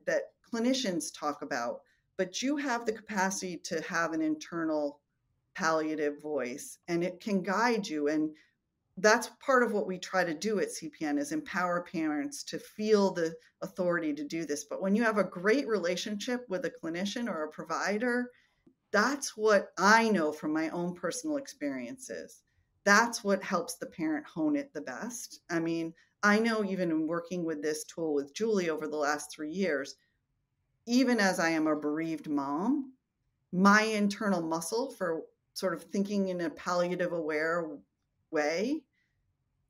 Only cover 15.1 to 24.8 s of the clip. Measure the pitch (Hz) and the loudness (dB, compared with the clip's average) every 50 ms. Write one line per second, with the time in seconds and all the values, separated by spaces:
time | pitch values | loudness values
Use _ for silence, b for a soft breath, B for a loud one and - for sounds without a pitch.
15.1 | 208 208 185 185 - 180 175 214 240 285 269 226 220 190 165 175 180 185 - 220 | 2 2 0 0 -2 -2 2 2 2 2 2 0 -2 0 0 0 -2 -2 -4 -6
16.1 | 214 202 - 262 247 247 247 - 185 180 175 165 - - - 160 165 175 202 202 | -6 -6 -4 -4 -4 -4 -4 -4 -4 -4 -4 -4 -6 -6 -6 -6 -4 -2 -4 -4
17.1 | - 247 240 214 175 156 156 151 - - 156 165 160 139 156 180 202 214 247 247 | -4 -4 -4 -4 -4 -4 -6 -6 -6 -10 -6 -4 -2 0 0 0 0 0 0 0
18.1 | 240 247 247 247 b b b b b b b b _ _ _ _ - 202 214 254 | 0 0 -2 -4 b b b b b b b b _ _ _ _ 2 4 4 4
19.1 | 285 285 - - - 214 214 214 208 190 202 - - - 180 202 220 226 226 220 | 0 -2 -4 -8 -4 0 4 6 6 6 4 2 -2 4 6 8 8 8 8 6
20.1 | 208 170 156 151 151 - - 151 156 156 160 - - 175 175 180 175 - - 165 | 4 4 4 2 0 -2 -2 -2 0 0 0 -2 -2 -2 -4 -4 -4 -4 -6 -6
21.1 | - - - 156 147 139 - - - - - 143 135 262 247 233 - 254 - - | -6 -4 -4 -4 -4 -4 -4 -8 -10 -6 -6 -4 -4 -4 -8 -8 -10 -12 -12 -10
22.1 | 90 82 - - - - _ _ _ _ _ _ _ _ _ 202 202 214 233 233 | -10 -10 -10 -12 -18 -20 _ _ _ _ _ _ _ _ _ 6 8 8 6 4
23.1 | - - - 202 196 196 - - 196 170 170 - - - 175 - - - 160 160 | 0 -2 0 2 2 2 0 -2 -2 -2 -2 -4 -8 -10 -10 -12 -6 -4 -2 -2
24.1 | 156 143 - - - 165 156 151 147 143 139 - - 151 | -2 -2 -6 -8 -4 0 0 2 2 0 -2 -4 -8 -10